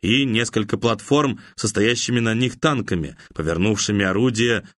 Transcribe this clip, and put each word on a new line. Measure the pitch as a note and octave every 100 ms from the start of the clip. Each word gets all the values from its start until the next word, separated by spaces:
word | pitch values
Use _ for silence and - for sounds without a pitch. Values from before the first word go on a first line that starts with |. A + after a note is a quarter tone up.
И | F#2+ B2
несколько | C#3 A2+ A#2 - G#2 A2
платформ, | A#2 A2+ - C#3+ C#3+ A2+ - -
состоящими | A2 G#2+ G#2+ A#2+ - A#2+
на | A2+
них | A2 B2+ -
танками, | D#3+ C#3 G2 F#2 D2 - - -
повернувшими | D#2+ E2 G2 G#2+ - G#2 G2
орудия | F#2+ B2 A2 A#2+ A2+ -